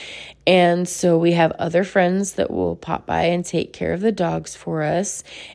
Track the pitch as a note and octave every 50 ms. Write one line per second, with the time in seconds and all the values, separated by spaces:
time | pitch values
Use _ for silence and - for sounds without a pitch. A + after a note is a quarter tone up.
0 | - - - - - - - _ - - F3+ F#3 F3 F3 F3 F3 F3+ F3 - -
1 | - F3 E3+ E3 E3+ E3+ E3+ E3+ E3 D#3+ - - E3+ E3+ E3 E3+ G3 F#3 - G3+
2 | F3+ F3 F#3 G3 G3+ G3 - - G3 - - - - - E3 E3 - - D#3+ -
3 | - - - - E3 E3 F3 F3 F3 - - E3 - - - - - E3 E3+ F3
4 | G3 A3+ A3 F#3+ F3+ E3 E3 E3 D#3+ - - - - - E3 D#3+ D#3 D3+ D#3 E3+
5 | G3+ G3+ - - - - - - - - -